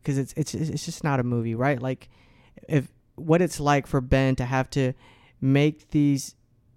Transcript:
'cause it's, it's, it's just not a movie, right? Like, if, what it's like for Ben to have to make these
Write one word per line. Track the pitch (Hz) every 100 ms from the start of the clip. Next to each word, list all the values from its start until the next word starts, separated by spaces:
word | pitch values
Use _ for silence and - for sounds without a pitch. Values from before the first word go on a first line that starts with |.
'cause | - 135
it's, | 127 -
it's, | 151
it's | - 156 143 -
just | - 156
not | 135
a |
movie, | 123 120 113 113
right? | 135 131
Like, | 127 131 - - _ _ _ - -
if, | 151 - _ _ -
what | 170 170
it's | 175 -
like | 147 143 -
for | 139
Ben | 127 135 135 131
to | 123
have | 131 131
to | 143 127 127 - - _ _
make | 131 139 151 147 _
these | 156 143 139 - - _ _ _